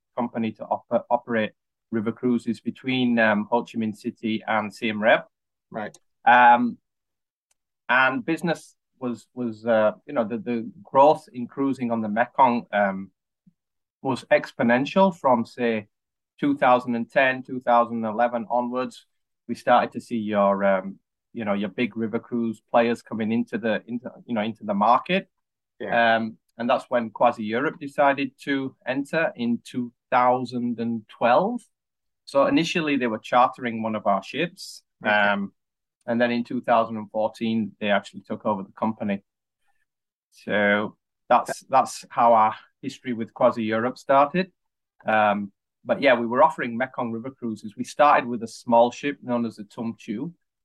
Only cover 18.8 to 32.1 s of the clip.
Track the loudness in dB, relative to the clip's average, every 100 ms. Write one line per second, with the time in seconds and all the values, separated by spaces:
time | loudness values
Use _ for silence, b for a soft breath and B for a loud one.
18.8 | -6 -10 _ _ _ _ -12 -6 2 4
19.8 | 2 -6 -8 -6 -2 2 2 4 2 2
20.8 | -2 -14 _ _ _ -8 -4 -2 -4 -4
21.8 | -4 -4 -6 -6 -6 -4 -4 -6 0 2
22.8 | 2 -2 -6 -6 -2 -2 -2 -4 -2 -4
23.8 | -4 -12 -12 -18 -8 -4 -4 -6 -6 0
24.8 | 4 2 2 -4 -4 _ _ _ _ -12
25.8 | -2 2 2 2 -2 -10 _ -10 -2 -2
26.8 | 0 -2 -2 0 0 2 -4 -2 -4 -6
27.8 | -10 0 2 2 -4 _ -6 -4 -6 _
28.8 | -8 -6 -4 -4 -4 -4 -4 -4 -6 -8
29.8 | -8 _ -2 2 2 2 -2 -6 -6 -4
30.8 | -4 -6 -10 -2 2 2 2 -6 _ _
31.8 | _ _ _